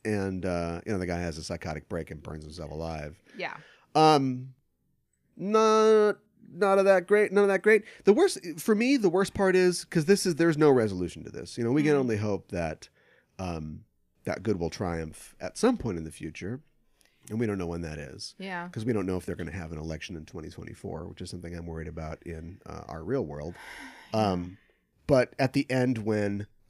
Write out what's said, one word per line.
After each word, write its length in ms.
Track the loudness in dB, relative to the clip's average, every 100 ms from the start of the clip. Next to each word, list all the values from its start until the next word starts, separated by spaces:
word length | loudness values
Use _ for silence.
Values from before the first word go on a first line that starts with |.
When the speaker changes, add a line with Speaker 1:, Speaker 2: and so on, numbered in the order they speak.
Speaker 1:
And, 400 | -2 -2 -2 -2
uh, 380 | -2 -2 -2 -4 -4
you 40 |
know, 60 | -4
the 80 | -2
guy 140 | -2
has 180 | -4 -6
a 60 |
psychotic 440 | -8 -8 -8 -10 -8
break 220 | -8 -8
and 140 | -12
burns 200 | -14 -14
himself 280 | -14 -14 -12
alive. 500 | -8 -8 -8 -12 -16 _ -14
Speaker 2:
Yeah. 180 | -12 -12 -18 _ _
Speaker 1:
Um, 640 | 4 6 6 2 -4 -10 -18 _ _ _ _ _ _ _ -10
not, 800 | 0 2 4 6 6 6 4 0 _ _ -12
not 280 | -2 2 6
of 60 | 6
that 220 | 6 6
great, 240 | 4 4
none 120 | 4
of 60 | 4
that 120 | 4
great. 220 | 6 4 2 0 4
The 80 |
worst, 260 | 6 6 0 -10 -6
for 140 | 0 2
me, 220 | 4 4
the 120 | 4
worst 240 | 2 0 0
part 200 | 2 4
is, 300 | 4 2 -2
'cause 200 | 0 4
this 200 | 2 2
is, 100 | 2
there's 220 | 4 6
no 140 | 6
resolution 520 | 6 4 0 -4 -6 -12
to 40 |
this. 260 | -12 -10 -4
You 60 |
know, 80 | 0
we 120 | 2
can 80 | 2
Speaker 2:
Mm-hmm. 80 | 2
Speaker 1:
only 180 | 2 0
hope 320 | -2 -4 -6
that, 400 | -6 -6 -6 -16 _ _ _ _ -10
um, 440 | -8 -6 -8 -12 -18 _ _ _
that 180 | -8 -4
good 140 | -2 -2
will 100 | -2
triumph 640 | -4 -4 -4 -6 -12 -20 -12
at 160 | -10 0
some 200 | 0 0
point 200 | -4 -6
in 60 |
the 80 | -8
future, 500 | -12 -12 -10 -10 -10 _ _ _ _ _ _ -10
and 100 | -4
we 60 | -2
don't 120 | -2
know 100 | -4
when 140 | -6
that 160 | -8 -10
is. 380 | -12 -14 -16 -14
Speaker 2:
Yeah. 320 | -12 -10 -10
Speaker 1:
'Cause 160 | -8 -2
we 80 |
don't 120 | -2 -2
know 120 | -4
if 80 | -6
they're 100 | -8
gonna 160 | -8
have 200 | -10 -10
an 60 | -8
election 360 | -8 -8 -10 -14
in 100 | -12
twenty 240 | -14 -14
twenty-four, 580 | -14 -16 -14 -12 -12 -12
which 140 | -14
is 80 | -14
something 260 | -12 -12 -12
I'm 100 | -10
worried 220 | -10 -10
about 340 | -10 -10 -10
in, 360 | -12 -12 -14 -16 -16
uh, 180 | -16 -12
our 160 | -10
real 220 | -4 -4 -4
world. 300 | -8 -10 -12
Speaker 2:
<sighs> 60 | -16 -18 -18 -20 -4
Speaker 1:
Um, 440 | 0 0 0 -4 -12 _ _ _ _ 2
but 260 | 2 2 0
at 140 | -2
the 180 | 0 0
end, 280 | 0 0 0
when 500 | 0 0 0 -4 -8 _